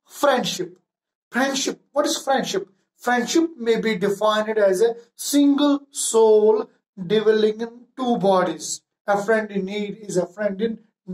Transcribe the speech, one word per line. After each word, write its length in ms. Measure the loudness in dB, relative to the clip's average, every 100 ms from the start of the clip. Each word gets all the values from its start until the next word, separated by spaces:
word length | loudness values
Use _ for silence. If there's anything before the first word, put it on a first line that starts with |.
friendship. 760 | _ -2 0 2 -2 -8 -10 -12 _ _ _ _ _
Friendship, 500 | -2 -2 -2 -6 -8 _
what 140 | -2 -2
is 120 | -4
friendship? 500 | -2 -2 -2 -6 -8 _ _ _
Friendship 540 | -2 -2 0 0 0 -4
may 240 | -2 0
be 140 | 0
defined 640 | -2 -2 0 0 0 -2 2
as 220 | 2 4
a 160 | 0 0 -14
single 720 | -12 -2 2 4 4 2 0 -4
soul 760 | -8 0 4 6 6 6 2 -2 _ _ -14
dwelling 600 | -2 0 2 2 2 -2
in 260 | -8 -12 -20 -8
two 200 | -2 0
bodies. 640 | 2 2 0 -4 -10 -12 _ _ -4
A 180 | -2
friend 240 | 0 -2 0
in 140 | -6 -6
need 320 | -6 -8 -10
is 180 | -6 -4
a 100 | -4
friend 340 | -4 -6 -2
in 200 | -4 -6 _ _ -14